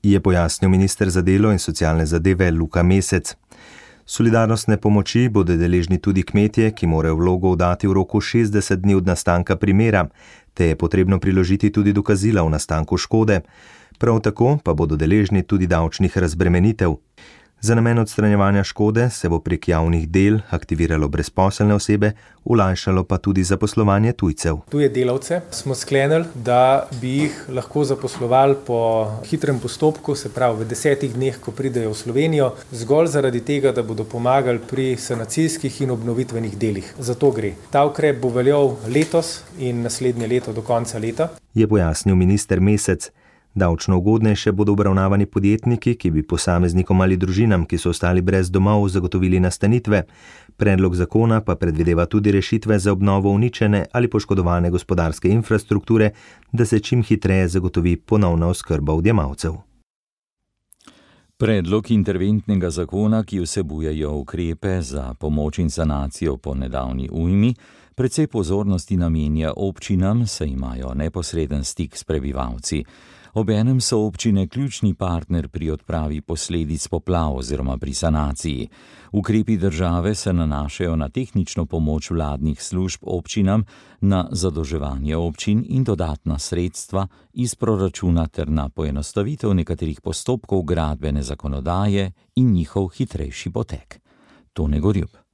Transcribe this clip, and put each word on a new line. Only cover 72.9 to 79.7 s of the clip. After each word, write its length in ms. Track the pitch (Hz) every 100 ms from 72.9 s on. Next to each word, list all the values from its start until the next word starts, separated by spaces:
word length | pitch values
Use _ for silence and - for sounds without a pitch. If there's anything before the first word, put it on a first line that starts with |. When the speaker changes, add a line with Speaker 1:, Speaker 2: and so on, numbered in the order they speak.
| - - - -
Speaker 3:
Obenem 460 | 110 104 107 117 131
so 160 | - 117 107
občine 420 | 90 117 98 92
ključni 460 | 120 139 - 107
partner 540 | 85 92 85 - 87 69
pri 220 | - 78
odpravi 500 | 76 - 82 78 76
posledic 640 | - 82 - 85 78 80 -
poplav 500 | 87 - 87 78 65
oziroma 400 | 65 69 65 65
pri 160 | -
sanaciji. 720 | 69 85 76 73 67 82 65 - - - - -
Ukrepi 460 | 104 98 110 107 107
države 580 | 98